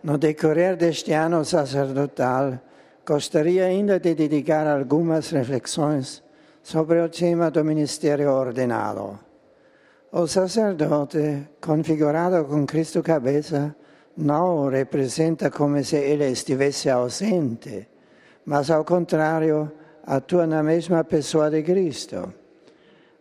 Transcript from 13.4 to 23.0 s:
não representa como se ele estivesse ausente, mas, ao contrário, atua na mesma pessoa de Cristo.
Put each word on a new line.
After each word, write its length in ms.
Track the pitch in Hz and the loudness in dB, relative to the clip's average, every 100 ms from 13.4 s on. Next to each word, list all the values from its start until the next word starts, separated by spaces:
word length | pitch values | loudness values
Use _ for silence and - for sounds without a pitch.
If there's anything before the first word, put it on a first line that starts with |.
| 147 147 147 147 - _ _ - | 0 -2 -2 -6 -20 _ _ -4
não 500 | 147 147 180 165 139 | 0 2 2 0 0
representa 840 | 135 131 147 131 156 160 160 165 | 0 -2 -2 -2 0 0 0 -4
como 320 | - 147 143 | 0 0 0
se 140 | 131 151 | 0 0
ele 340 | 139 147 139 | 2 2 2
estivesse 600 | 123 - 131 139 139 143 | -2 -2 0 0 0 0
ausente, 1000 | 123 123 113 208 185 139 113 139 101 107 _ _ _ - _ | 0 0 -2 -2 0 -2 -4 -10 -14 -14 _ _ _ -20 _
mas, 260 | - 143 139 | -2 0 2
ao 140 | 160 | 0
contrário, 880 | 156 180 165 160 156 160 160 151 151 - - - | 2 0 2 0 2 2 2 0 -2 -10 -20 -20
atua 420 | - 135 - 180 165 | -4 -4 2 0 2
na 160 | 156 | 0
mesma 420 | 151 165 160 170 | 2 0 2 0
pessoa 440 | 160 160 135 160 151 | 2 -2 0 0 2
de 140 | 156 | 0
Cristo. 720 | 151 185 175 131 - 90 92 - _ _ - _ _ _ | 0 0 0 -4 -10 -10 -10 -14 _ _ -20 _ _ _